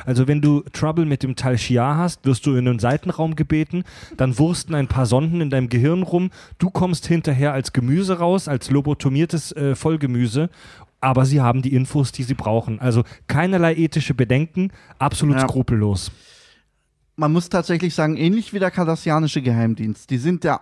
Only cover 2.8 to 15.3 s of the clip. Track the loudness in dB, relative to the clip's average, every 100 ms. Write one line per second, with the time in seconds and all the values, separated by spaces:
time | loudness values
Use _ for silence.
2.8 | 0 0 -2 -4 -2 -2 0 0 0 -4
3.8 | -8 -12 -12 -2 0 2 2 0 -4 -2
4.8 | -2 0 2 2 2 -2 -2 -2 0 2
5.8 | 2 0 0 0 -2 -6 -16 -4 -2 0
6.8 | -2 -2 0 0 0 0 0 -2 -2 -2
7.8 | 0 0 0 0 0 0 0 -4 0 0
8.8 | 0 0 0 0 0 -2 -6 -4 -2 -2
9.8 | 0 0 0 0 0 0 -2 -4 -20 -20
10.8 | -20 -4 0 2 4 4 2 2 2 0
11.8 | 0 0 -2 -2 -6 -4 0 -2 -2 -4
12.8 | 0 2 0 -6 -4 -2 0 2 2 2
13.8 | 0 0 -2 0 2 2 0 -2 -4 -4
14.8 | -16 -4 -2 0 2